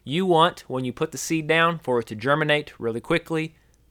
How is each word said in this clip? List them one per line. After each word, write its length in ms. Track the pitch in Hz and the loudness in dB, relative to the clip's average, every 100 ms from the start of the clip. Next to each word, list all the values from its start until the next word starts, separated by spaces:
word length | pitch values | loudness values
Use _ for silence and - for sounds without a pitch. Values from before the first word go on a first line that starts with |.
you 240 | - 156 190 | -6 -2 2
want, 380 | 160 165 - - | 4 4 2 -8
when 180 | 131 | -6
you 80 | 127 | -6
put 200 | - 160 | -4 -6
the 60 | - | -6
seed 280 | - 165 151 | -4 -4 2
down, 320 | 160 165 165 | 2 2 0
for 220 | - 123 | -2 -2
it 60 | 113 | -2
to 100 | 110 | -6
germinate 560 | 123 147 151 147 147 - | 0 0 2 0 -2 -8
really 200 | 117 113 | -6 -6
quickly, 540 | - 165 - 160 160 _ _ _ _ | -2 -2 0 -6 -6 _ _ _ _